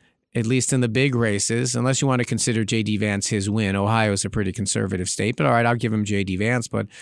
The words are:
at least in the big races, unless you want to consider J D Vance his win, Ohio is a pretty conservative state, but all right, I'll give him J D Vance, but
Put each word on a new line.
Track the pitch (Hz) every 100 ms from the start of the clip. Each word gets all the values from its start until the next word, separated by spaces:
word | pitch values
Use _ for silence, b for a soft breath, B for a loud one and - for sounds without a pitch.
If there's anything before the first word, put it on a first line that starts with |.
| _ _ _ -
at | 113
least | 127 -
in | 131
the | 120
big | 113 139 120
races, | 117 101 - 117 127
unless | 123 123 135
you | 139
want | 127
to | 120
consider | 113 - 113 110
J | 113
D | 104 107
Vance | 107 101 -
his | 107 98
win, | 107 104 98
Ohio | 101 113 107
is | 98 98
a |
pretty | 113 95
conservative | 90 98 110 101 95 92
state, | - 104 -
but | 147
all |
right, | 117 117
I'll | 120
give | 117
him | 110
J | 104 101 98
D | 92
Vance, | 107 123 113
but | 107 104 B